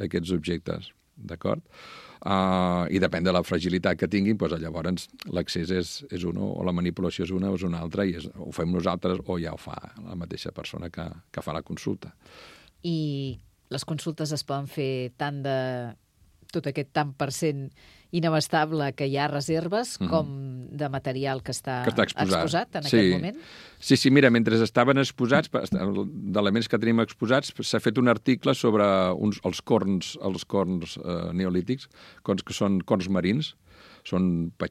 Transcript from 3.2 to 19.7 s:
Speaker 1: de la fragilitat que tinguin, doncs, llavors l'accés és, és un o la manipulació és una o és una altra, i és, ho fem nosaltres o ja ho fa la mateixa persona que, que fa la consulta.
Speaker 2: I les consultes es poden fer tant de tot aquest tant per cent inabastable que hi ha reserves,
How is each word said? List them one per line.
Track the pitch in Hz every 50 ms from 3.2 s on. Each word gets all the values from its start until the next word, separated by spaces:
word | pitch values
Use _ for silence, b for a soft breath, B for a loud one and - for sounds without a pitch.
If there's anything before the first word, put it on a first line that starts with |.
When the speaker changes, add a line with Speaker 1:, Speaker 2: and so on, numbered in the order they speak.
| 85
Speaker 1:
de | 92
la | 90 90 85
fragilitat | - 95 82 85 90 87 92 87 98 87 -
que | 95 82
tinguin, | 104 101 98 104 113 98
doncs, | 98 78 85 80
llavors | 80 80 78 85 78 87 92 85 - - - - - - -
l'accés | 90 85 - - 92 85 82
és, | 92 92 85 - - - 143 -
és | - 90 87 87
un | 85 95
o | 98 98 92 85 90 90
la | 90
manipulació | 87 87 90 85 - 92 85 - - 90 82
és | 95
una | 92 95 98
o | 95 90
és | 95 90
una | 85 85 85
altra, | 85 80 98 101 95
i | 85 85
és, | 78 - - 101
ho | 80 78 78
fem | - 85 85
nosaltres | 90 90 85 92 87 90 - 90 92 - -
o | - 92 87
ja | 82 80 78
ho | 78
fa | - 78 78 - - - - 110 95 87
la | 90 87
mateixa | 85 82 85 85 - 87 85
persona | - 82 - - 82 87 87
que, | - 85 85 82 82 - - _
que | - - -
fa | 80 76
la | 78 73
consulta. | - 85 78 - - 98 - - - - B B B B B B B B B B B B _ -
Speaker 2:
I | 175 165 160 156 147 143 139 135 135 123 - - - _ _ _ _
les | 127 139 - -
consultes | 160 147 - 170 156 - 156 143
es | 156 139 - -
poden | 139 139 139 135
fer | - 156 139 135 131 127 127 123 - -
tant | 147 147 143 143 135
de | 139 135 131 131 131 127 123 120 117 - - _ _ _ _ _ _ _ _ _ -
tot | - 170 - 147
aquest | 131 156 139 - -
tant | 156 147 143 135
per | - 143 139 139
cent | - 170 156 143 139 135 135 b b b b b b b b
inabastable | - 175 160 165 160 156 151 - - 160 151 156 160 156 143 139 139 -
que | 147
hi | 139 135 139
ha | 143 147
reserves, | 147 143 135 - 160 160 165 170